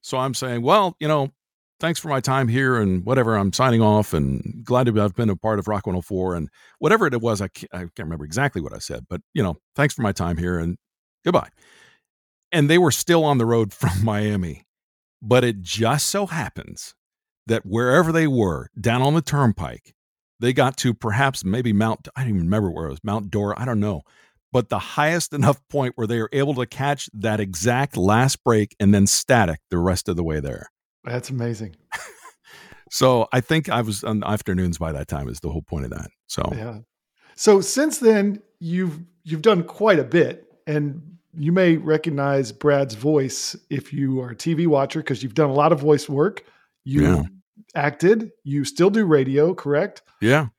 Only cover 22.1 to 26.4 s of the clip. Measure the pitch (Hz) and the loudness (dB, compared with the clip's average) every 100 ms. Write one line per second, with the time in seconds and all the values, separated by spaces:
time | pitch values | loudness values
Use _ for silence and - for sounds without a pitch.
22.1 | - 131 98 82 107 98 78 80 69 107 | -6 -2 0 0 0 -2 -4 -8 -8 -6
23.1 | 107 101 104 101 98 127 110 104 82 - | -6 -4 -4 -2 -4 -4 -2 -2 -4 -8
24.1 | _ _ _ _ 123 113 101 - - 151 | _ _ _ _ -2 -2 -6 -6 -2 0
25.1 | 170 - 147 139 139 _ 147 127 123 110 | 0 -4 0 2 0 _ -4 -4 -4 -4
26.1 | 117 110 143 | -2 -2 -2